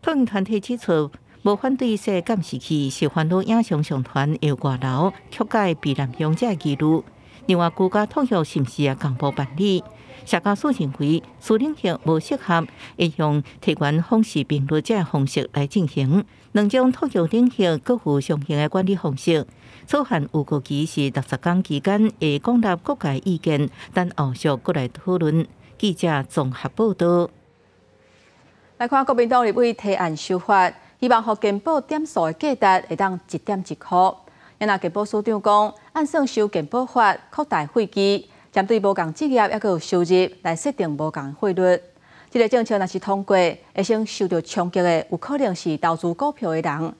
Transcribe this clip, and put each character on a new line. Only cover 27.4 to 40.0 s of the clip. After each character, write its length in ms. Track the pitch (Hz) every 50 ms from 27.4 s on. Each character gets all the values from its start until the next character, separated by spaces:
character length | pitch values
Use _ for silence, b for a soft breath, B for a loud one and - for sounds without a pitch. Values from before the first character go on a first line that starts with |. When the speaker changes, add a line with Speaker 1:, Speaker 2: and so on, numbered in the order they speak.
| _ _ _ _ _ _ _ _ _ _ _ b b b b b b b b b b b b b b b b _
Speaker 2:
来 100 | 240 240
看 160 | 277 269 269
国 100 | 262 269
民 140 | 233 240 233
党 160 | 254 247 240
立 80 | 220 190
委 220 | - 247 233 220
提 180 | - - 208 196
案 240 | - 180 170 160
修 220 | 151 - - 185 185
法， 340 | 175 - 208 190 185 180 - B B B B B
希 80 | - 247
望 140 | 240 226 220
予 160 | 233 214 208
健 220 | - 208 202 202
保 180 | - 320 320 294
点 280 | - - 311 302 311
数 260 | 311 - - 170 160 160
的 0 |
价 220 | - - 302 269
值 320 | - - 196 185 185 - -
会 80 | 165
当 240 | 151 196 190 185 175 - _
一 60 | -
点 260 | 165 _ - 208 190 185 -
一 60 | 156
块。 240 | - - - - 180 185 190 - - - b b b b b b b
也 80 | 214
若 120 | 214 202 190
健 120 | - 175
保 140 | 165 208 208
署 160 | 208 - 214
长 220 | 208 226 220 208 190
讲， 320 | 214 208 208 208 208 - B B B B
按 140 | 320 311
算 200 | 285 - 330 277
收 220 | 254 - - 214 208
健 160 | - 180 156
保 220 | 147 - 240 254
法 280 | 254 - 262 233 202 180 - - -
扩 140 | - - 302
大 220 | 294 - 170 147
费 200 | 147 - 240 220 196
期， 420 | - 202 196 196 202 202 - b b b b b b
针 120 | 196 190
对 120 | 196 233 220
无 160 | 196 202 196
共 180 | 190 175 160 156
职 140 | - 302
业 180 | 302 262 240 214 190 -
抑 60 | 214
阁 120 | - 214
有 80 | 185 165
收 240 | - - - 180